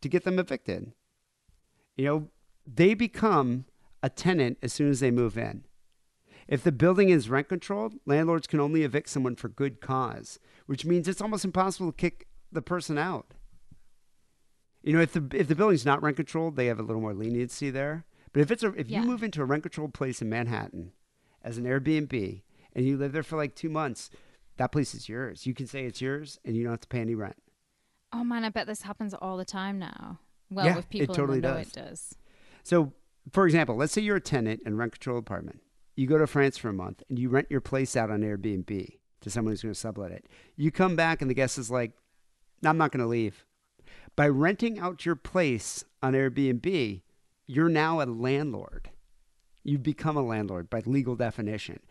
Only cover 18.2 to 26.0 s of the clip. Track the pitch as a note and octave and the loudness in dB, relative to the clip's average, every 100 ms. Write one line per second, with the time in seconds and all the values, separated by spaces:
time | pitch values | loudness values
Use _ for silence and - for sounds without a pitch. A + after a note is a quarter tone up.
18.2 | - C#3+ D3+ A#3 G#3+ - A#2 G#3+ A#3+ A#3+ | -2 2 2 2 0 -2 -4 0 0 0
19.2 | A3 D3+ C3 D3+ D#3+ - D3+ - C3 - | -2 -2 0 -2 -2 -8 -8 -4 -6 -4
20.2 | A2 A#2 A#2 G#2+ G2+ E2+ F2 - _ _ | -4 -2 -2 -4 -6 -12 -14 -18 _ _
21.2 | _ _ A#2 A#2 B2 C3+ C#3 D#3 C#3+ B2 | _ _ -10 -6 -2 0 2 0 0 -4
22.2 | F#2+ F#2+ - _ _ A#2+ C3 C#3 C#3 D#3 | -4 -8 -16 _ _ 0 0 2 -2 -4
23.2 | C#3 D#3+ C#3+ - D#3+ D3+ D3 A2 - - | -4 -4 -4 -4 -4 -2 -2 -6 -12 -20
24.2 | - _ - - B2 D3+ B2+ A2+ - A#2 | -20 _ -10 -2 0 0 -2 -6 -10 -8
25.2 | B2+ - C3 B2 B2 C#3 B2+ - | -8 -8 -6 -6 -8 -8 -8 -6